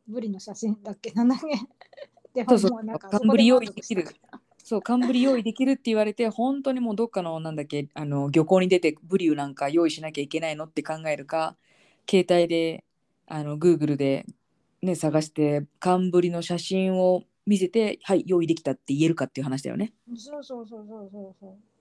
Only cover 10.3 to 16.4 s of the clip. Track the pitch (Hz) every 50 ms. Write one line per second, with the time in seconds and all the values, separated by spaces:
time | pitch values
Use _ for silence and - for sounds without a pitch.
10.3 | - 160 165 160 151 151 156 160 _ 151 147 - 156 160 160 156 147 147 139 143
11.3 | 170 160 160 - - _ _ _ _ _ _ _ _ _ _ - - 190 180 -
12.3 | 180 175 170 170 165 165 165 165 160 - - _ _ _ _ _ _ _ _ _
13.3 | - 151 147 147 151 151 165 180 170 147 151 151 147 139 143 135 135 - - -
14.3 | - _ _ _ _ _ _ _ _ _ - 185 175 151 - 156 147 156 156 156
15.3 | - 156 151 147 147 147 147 - _ _ - 185 180 185 185 185 175 180 180 175
16.3 | 175 170